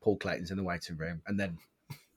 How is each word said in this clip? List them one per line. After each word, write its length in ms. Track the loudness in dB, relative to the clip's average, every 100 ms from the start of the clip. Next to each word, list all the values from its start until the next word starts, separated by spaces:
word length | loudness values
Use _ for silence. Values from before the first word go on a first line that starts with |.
Paul 140 | 4 4
Clayton's 340 | 2 -2 -2
in 60 | 0
the 80 |
waiting 320 | 0 -2 -4 -4
room." 260 | -4 -4 -2
And 100 | 0
then 200 | 0 -2 -12 _ -16 -16 -18